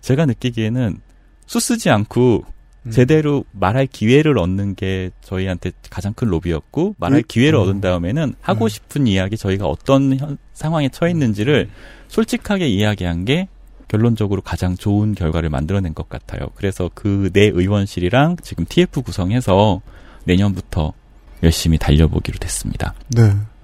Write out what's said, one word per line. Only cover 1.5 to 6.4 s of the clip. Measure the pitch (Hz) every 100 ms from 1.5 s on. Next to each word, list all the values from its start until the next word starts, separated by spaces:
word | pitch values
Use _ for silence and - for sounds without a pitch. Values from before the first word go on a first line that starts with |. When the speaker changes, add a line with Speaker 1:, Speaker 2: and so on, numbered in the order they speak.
| 233 - 233 190
Speaker 1:
않고 | 110 107 - 123 101 - - - - 120
Speaker 2:
음. |
Speaker 1:
제대로 | 113 127 156 151 143 -
말할 | 98 92 117 135
기회를 | - 107 131 156 131
얻는 | 87 95 101 92
게 | 95 95 92 -
저희한테 | - 92 95 90 95 - -
가장 | - 98
큰 | 110 120
로비였고, | 82